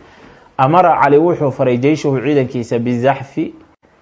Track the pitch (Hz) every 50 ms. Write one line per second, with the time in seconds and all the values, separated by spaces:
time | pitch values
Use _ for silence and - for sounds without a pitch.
0 | - - - - - - - - _ _ _ - - 160 165 180 185 170 151 -
1 | 139 143 143 147 165 180 165 - 151 135 123 - 139 127 123 120 127 143 156 147
2 | - 147 135 127 107 143 151 143 127 123 - 123 113 - 127 117 117 123 123 117
3 | 120 135 135 127 127 - - 156 160 - - - - _ _ _ _ _ _ _